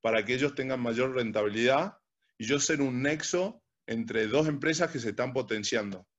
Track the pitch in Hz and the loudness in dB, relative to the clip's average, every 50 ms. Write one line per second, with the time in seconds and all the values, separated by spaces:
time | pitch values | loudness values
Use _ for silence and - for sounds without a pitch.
0 | - 113 113 110 104 107 123 131 139 143 139 - 131 131 131 127 120 117 117 117 | 2 2 2 2 2 0 0 2 0 0 0 -2 -2 -2 -2 -2 0 0 2 2
1 | 127 131 131 127 120 110 104 107 107 104 104 110 117 123 135 143 170 202 - _ | 0 0 2 0 -2 0 0 0 0 0 2 2 4 4 4 4 2 0 -6 _
2 | _ _ _ _ _ _ _ _ 110 110 139 143 - - 160 147 143 135 127 123 | _ _ _ _ _ _ _ _ -2 0 0 0 2 0 0 0 0 0 0 0
3 | 131 143 156 156 - - - 180 185 202 233 - _ _ _ _ _ - 117 113 | 0 0 -2 -2 -4 -2 0 0 0 0 -4 -10 _ _ _ _ _ -6 -4 -4
4 | 113 113 - 113 107 107 110 143 156 156 147 143 147 156 160 160 175 160 - 139 | -4 -2 0 0 0 2 2 2 2 2 0 0 0 0 2 2 0 -2 -2 -4
5 | 117 113 104 - 123 131 127 135 120 101 110 107 104 - - 117 104 101 98 90 | -4 -4 -2 -2 -4 -2 -2 -4 -2 -2 -2 -2 -2 -2 -2 -2 -2 -2 -8 -10
6 | - _ _ | -14 _ _